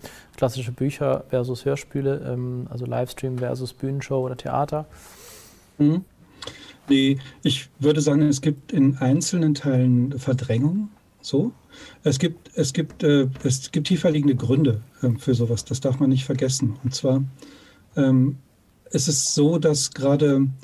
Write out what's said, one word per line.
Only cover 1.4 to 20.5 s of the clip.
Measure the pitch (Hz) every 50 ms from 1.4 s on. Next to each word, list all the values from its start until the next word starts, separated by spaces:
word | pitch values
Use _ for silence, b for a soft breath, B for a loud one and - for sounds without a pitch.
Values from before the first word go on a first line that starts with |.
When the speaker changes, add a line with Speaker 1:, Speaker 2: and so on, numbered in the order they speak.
| 123 127 127 120 -
Speaker 1:
Hörspiele, | 139 139 143 - - - 143 135 135 139 147 - 131 123
ähm, | 123 123 123 123 123 123 -
also | - 120 123
Livestream | 123 120 120 127 123 - - - 135 127
versus | 123 127 120 127 127 127 123 -
Bühnenshow | - - 135 139 139 127 - 139 135 127
oder | 127 127
Theater? | - - 135 131 131 147 143 - 151 151 B B B B B B B B B B B B B B B _ _ _
Speaker 2:
Mhm. | - 147 147 160 185 190 - _ _ - B B B B B B B B B B B B
Nee, | - 139 135 135 135 139 135 B B B B
ich | B 151 - - - - _ _
würde | 139 147 151 156
sagen, | 139 151 143 147
es | 151 147 139 135
gibt | - 160 143 - - -
in | - 170 135 139 135
einzelnen | - 131 127 135 165 175 - - 175 165 156 151
Teilen | 139 - 147 131 127 127 127 123 123 120 135 139 123
Verdrängung, | - - 127 127 - - 113 120 135 156 180 208 214 208 - _ _ _ _ _
so. | - - - 139 190 247 - - _ B B B B B B B B
Es | 151 123 135
gibt, | 175 165 160 - - - _
es | - 151 135 -
gibt, | - 156 - - -
äh, | - 147 143 143 135 131 135 - -
es | 139 127 - - -
gibt | - 160 147
tiefer | - 190 160 - 175
liegende | 151 151 139 143 131
Gründe, | 117 113 110 131 143 156 135 110 104 - - _ -
äh, | - 123 113
für | - - 135 127
sowas. | 110 120 110 120 107 -
Das | - 120 -
darf | - 139 127 135
man | 151 131
nicht | 135 131 -
vergessen. | - - 135 139 127 131 - - 113 107 - -
Und | 123 -
zwar, | - - 135 131 135 139 135 - B B B B B B B B B B B _
ähm, | 156 139 131 131 131 127 139 135 - - _ _ _ _ _ _ _ _ -
es | - 156 -
ist | 170 147 - - - -
so, | 151 147 151 170
dass | 160 147 160 151 143 - - -
gerade, | - 131 139 143 147 151 143 139 135 139 135